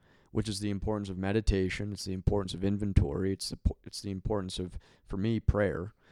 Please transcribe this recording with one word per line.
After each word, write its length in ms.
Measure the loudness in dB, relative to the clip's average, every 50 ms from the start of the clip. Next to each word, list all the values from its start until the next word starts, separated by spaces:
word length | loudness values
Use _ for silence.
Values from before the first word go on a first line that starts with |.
| _ _ _ _ _ _
which 160 | -4 -4 -2 -2
is 120 | -2 -4
the 100 | -2 -4
importance 400 | -4 -2 -2 -2 -2 -2 -2 -4
of 80 | -4 -2
meditation, 760 | 0 2 2 2 4 4 4 4 4 2 0 -2 -6 -6
it's 140 | -6 -6 -6
the 80 | -6 -6
importance 400 | -2 0 2 2 2 0 -2 -4
of 100 | -2 0
inventory, 720 | 0 0 2 0 2 4 6 4 4 4 0 0 0 0
it's 160 | -2 -4 -8
the 80 | -4 -2
po-, 200 | -2 -2 -2 -4 -10
it's 180 | -14 -12 -10
the 100 | -8 -6
importance 480 | -6 -4 -2 0 0 0 -2 -2 -4 -6
of, 180 | -6 -6 -8 -12 -16 -18 -20 _ _ -6
for 100 | -4 0
me, 220 | 0 2 2 2
prayer. 540 | 4 4 4 4 4 2 2 -2 -4 -8 -10 _ _ _